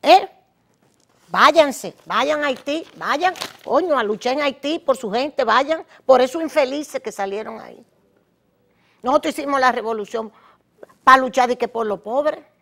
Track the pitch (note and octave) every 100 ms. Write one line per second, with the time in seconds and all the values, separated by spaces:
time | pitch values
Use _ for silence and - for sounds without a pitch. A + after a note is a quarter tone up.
0 | C4 F#4 G#4 _ _ _ _ _ _ _
1 | _ _ _ F3+ B3+ D#4+ D4 - F#3 -
2 | - G3 C4+ D4+ D4 C4 - D4+ - -
3 | E3+ C#4 F4+ F4+ - - - C4+ F4 C#4
4 | G#3+ G#3+ A#3+ C4+ C#4+ C#4 C#4+ E4 - B3+
5 | G#3+ G#3+ C#4+ - A#3 A3+ C#4 D#4+ F#4 -
6 | - C4 C4 E4 D#4+ D#4 C4 C#4+ D4 C4
7 | A3 G3 G3 G3 A3 A3 - - _ _
8 | _ _ _ _ _ _ _ _ _ _
9 | B3 D4 D#4 D4 C#4+ C#4 B3+ A#3+ A3 A3+
10 | G3+ A3+ A3 _ _ _ _ _ - _
11 | - C4 C4 C4 B3 A#3+ A#3 A3+ A3 G3
12 | G#3 B3+ D4 D#4 D4 _